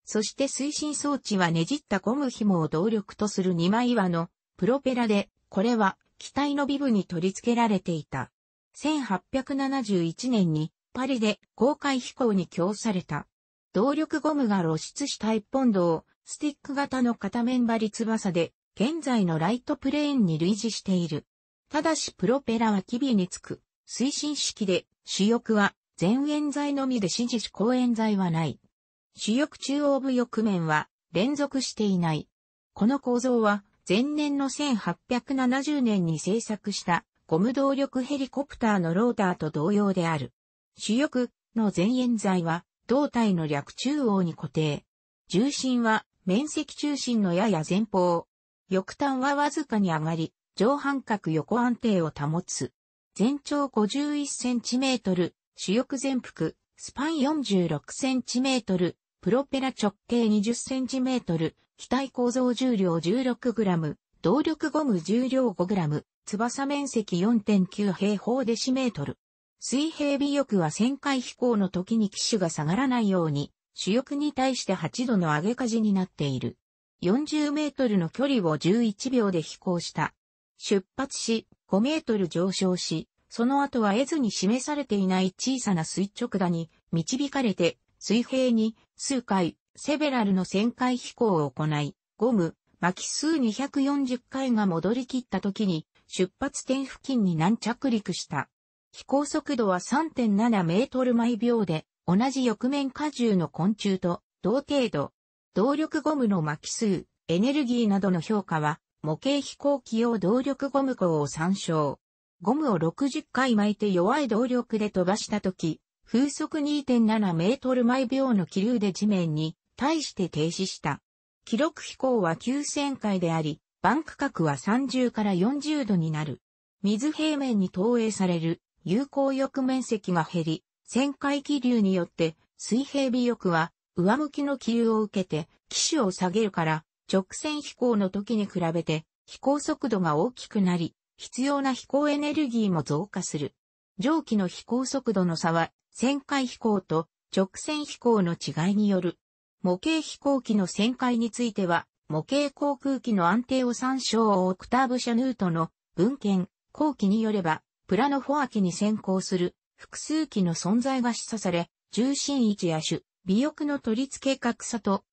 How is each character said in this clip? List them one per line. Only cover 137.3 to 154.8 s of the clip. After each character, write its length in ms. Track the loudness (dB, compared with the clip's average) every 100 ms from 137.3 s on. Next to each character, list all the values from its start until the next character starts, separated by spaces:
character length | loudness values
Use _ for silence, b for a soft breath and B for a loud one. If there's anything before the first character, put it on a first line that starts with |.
線 300 | -6 -6 -6
飛 140 | -8 -2
行 220 | 0 2
の 120 | 0
時 280 | -2 -4 -2
に 80 | -2
比 140 | -2 -2
べ 100 | -2
て 220 | -2 -4 -6 _ _
飛 140 | -4
行 200 | -2 0
速 300 | -2 -4 -2
度 100 | 0
が 160 | 2 2
大 160 | 0
き 160 | -4 -6
く 140 | 0
な 140 | 2 0
り、 200 | -2 -8 _ _
必 260 | -14 -4
要 180 | 0 0
な 120 | 0
飛 140 | -2 -2
行 220 | 0 2
エ 80 | 2
ネ 160 | 0
ル 140 | 0 0
ギ 200 | 0 2
ー 40 |
も 120 | 0
増 220 | 0 -2 -4
加 160 | -8
す 160 | -6 -6
る。 160 | -6 -10 _ _ _ -4
上 240 | 0 0
記 140 | 0 0
の 100 | 0
飛 180 | -4 -4
行 200 | -4 -2
速 280 | -2 -2
度 100 | 0
の 120 | 0 0
差 160 | 0
は、 200 | 0 0 -6 _
旋 280 | -4 -2 -2 -2
回 220 | -2 -2
飛 100 | -2
行 220 | 0 0
と 280 | 0 -2 -2 _ _ 0
直 140 | 0 -2
線 280 | -6 -6
飛 160 | -6 -2
行 220 | 2 2
の 100 | 2
違 380 | -2 -4 -2 0
い 40 | 2
に 120 | 2
よ 140 | 2
る。 180 | 0 -6 _ _ _ _
模 180 | -2 0
型 160 | 0 -2
飛 200 | -2 -4
行 220 | 0 0
機 140 | 2 0
の 120 | 0
旋 280 | 0 0 0
回 240 | 0 0
に 100 | -2
つ 140 | -2
い 100 | -4
て 140 | -2 0
は、 180 | 0 -2 _ _
模 180 | -4 0
型 240 | 0 0
航 260 | -2 -4 -2
空 240 | -2 -4
機 120 | 0
の 140 | 2 4
安 160 | 2
定 200 | 0 0 0
を 80 |
参 260 | -2 -2 -2
照。 480 | 0 2 4 4 2
オ 80 | -2
ク 120 | -2
タ 160 | 0